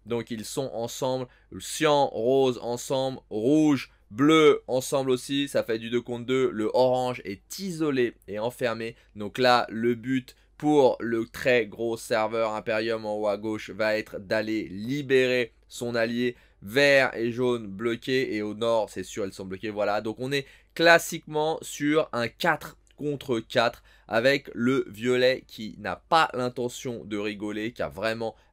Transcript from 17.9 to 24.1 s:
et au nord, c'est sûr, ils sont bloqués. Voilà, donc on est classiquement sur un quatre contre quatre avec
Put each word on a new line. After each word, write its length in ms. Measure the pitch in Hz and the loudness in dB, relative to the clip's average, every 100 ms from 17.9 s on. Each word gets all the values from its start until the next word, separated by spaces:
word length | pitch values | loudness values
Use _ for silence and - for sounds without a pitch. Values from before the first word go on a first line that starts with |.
| 120 - 131 127 | -4 -2 -2 0
et 80 | 107 | -2
au 100 | 104 | -4
nord, 380 | 104 117 113 101 | -2 0 0 0
c'est 120 | 98 | -6
sûr, 220 | 92 113 | -8 -6
ils 80 | 95 | -8
sont 140 | - 95 | -8 -12
bloqués. 240 | 95 110 | -8 -6
Voilà, 320 | 104 101 107 | -2 0 0
donc 140 | 110 110 | -4 -6
on 100 | 131 | -4
est 160 | 143 135 - _ | -4 -6 -14 _
classiquement 840 | - 170 165 - 165 - 151 156 156 | 4 8 8 4 -8 -6 -2 -2 -4
sur 480 | - - 147 156 - | -8 -6 0 0 0
un 160 | 120 117 | -2 -4
quatre 480 | - 175 151 - - _ - | -2 0 0 -4 -18 _ -10
contre 440 | 147 139 - 113 | -6 -6 -4 -4
quatre 420 | - 123 117 - _ _ | -2 0 0 -2 _ _
avec 440 | - | -4